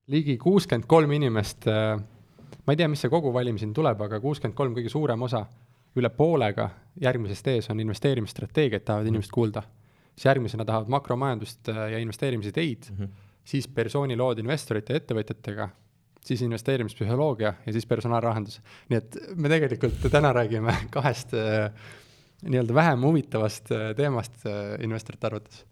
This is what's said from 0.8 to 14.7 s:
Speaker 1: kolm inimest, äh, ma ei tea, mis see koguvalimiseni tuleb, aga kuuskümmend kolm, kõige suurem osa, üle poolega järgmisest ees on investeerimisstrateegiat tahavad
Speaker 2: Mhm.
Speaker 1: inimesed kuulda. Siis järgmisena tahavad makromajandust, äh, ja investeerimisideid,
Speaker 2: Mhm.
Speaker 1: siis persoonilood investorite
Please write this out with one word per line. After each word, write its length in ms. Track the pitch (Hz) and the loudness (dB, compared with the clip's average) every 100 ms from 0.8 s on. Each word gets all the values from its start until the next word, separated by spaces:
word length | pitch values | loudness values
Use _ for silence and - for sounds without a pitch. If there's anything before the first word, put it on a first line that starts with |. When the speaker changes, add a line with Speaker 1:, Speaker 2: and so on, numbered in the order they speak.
| - | 6
Speaker 1:
kolm 220 | 160 147 | 6 6
inimest, 520 | 147 135 110 104 - 117 | 2 2 2 0 -2 0
äh, 280 | 107 110 107 104 - - - - - - | 2 2 0 -4 -16 -20 -20 -20 -8 0
ma 80 | |
ei 40 | 156 | 2
tea, 100 | 160 | 2
mis 120 | 143 | 0
see 60 | 123 | 0
koguvalimiseni 600 | 165 143 123 123 110 107 | 2 2 0 0 -2 -2
tuleb, 320 | 107 156 107 104 | 0 2 0 -2
aga 160 | 110 | -2
kuuskümmend 360 | 131 147 113 120 | -2 -2 -4 -2
kolm, 160 | 135 117 | -2 -2
kõige 120 | 113 | -4
suurem 320 | 139 147 117 | -2 0 0
osa, 220 | 123 117 101 - _ _ _ 127 | 0 -2 -4 -12 _ _ _ 0
üle 140 | 120 | 0
poolega 540 | - 160 156 107 101 107 - - - | 4 4 4 2 0 -4 -6 -18 -2
järgmisest 500 | 131 127 101 101 135 | 0 0 -2 -4 0
ees 200 | 120 - | 0 0
on 120 | 110 | -2
investeerimisstrateegiat 1000 | 110 98 143 123 104 - 135 156 139 104 - | -2 0 0 0 -2 -8 -4 0 2 0 0
tahavad 200 | 107 110 | 0 2
Speaker 2:
Mhm. 80 | 110 | 0
Speaker 1:
inimesed 180 | 104 | -2
kuulda. 280 | - 113 107 - _ _ _ _ - | 0 0 -2 -10 _ _ _ _ 0
Siis 80 | 135 | 4
järgmisena 340 | 139 110 113 110 | 4 2 -4 -2
tahavad 240 | 110 110 | -2 0
makromajandust, 800 | 139 139 123 135 113 104 - - | -2 0 -2 0 -2 -6 -12 -8
äh, 200 | 110 107 | -6 -4
ja 60 | 113 | -4
investeerimisideid, 920 | 113 104 139 120 104 120 165 117 - | -6 -4 -2 -2 -4 -2 -4 -4 -10
Speaker 2:
Mhm. 200 | 98 98 - - _ | -10 -10 -12 -20 _
Speaker 1:
siis 220 | - 139 - | -6 -4 -4
persoonilood 680 | - 113 143 139 117 127 113 | -2 -2 0 0 0 0 0
investorite 540 | 113 151 - | -2 -2 -2